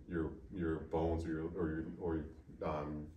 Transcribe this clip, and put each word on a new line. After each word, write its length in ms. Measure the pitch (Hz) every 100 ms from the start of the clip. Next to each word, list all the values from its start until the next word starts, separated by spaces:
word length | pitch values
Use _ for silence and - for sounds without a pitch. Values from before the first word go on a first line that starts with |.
| -
your, 220 | 85 78 - -
your 220 | 98 82 78 -
bones 340 | 82 82 82 80
or 40 |
your, 160 | 78 82 92
or 120 | 80
your, 160 | 78 82 -
or, 260 | 87 80 76 - - -
um, 440 | 82 76 76 76 76